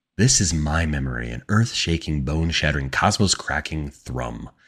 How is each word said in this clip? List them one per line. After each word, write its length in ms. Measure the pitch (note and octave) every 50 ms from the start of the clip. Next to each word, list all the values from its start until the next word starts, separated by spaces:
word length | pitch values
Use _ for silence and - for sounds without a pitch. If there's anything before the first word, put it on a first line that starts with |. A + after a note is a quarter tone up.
| _ _ -
This 240 | - G#2+ B2+ - -
is 140 | G2+ D#2+ E2
my 320 | D#2 D2+ D2 D2+ E2 E2+
memory, 440 | D#2 D2 C#2 C2+ C2 A#1+ A#1 A#1 A#1
an 120 | A#1 A#1+ - -
earth-shaking, 760 | G#2 A2 A#2 A#2 - - - E2+ E2+ D#2+ - E2 D#2 D2
bone-shattering, 680 | C2 C#2 D2+ D#2+ E2 E2+ E2 - D2+ D2+ C#2+ C#2+ C2+ C2+
cosmos-cracking 1000 | - - E2+ G2+ G2+ - G#2 F2+ - - - - C#2 D2+ - - E2 D#2 C#2+ C#2+
thrum. 580 | - - - - B1 B1+ B1 A#1 A#1 A1 - - _ _ _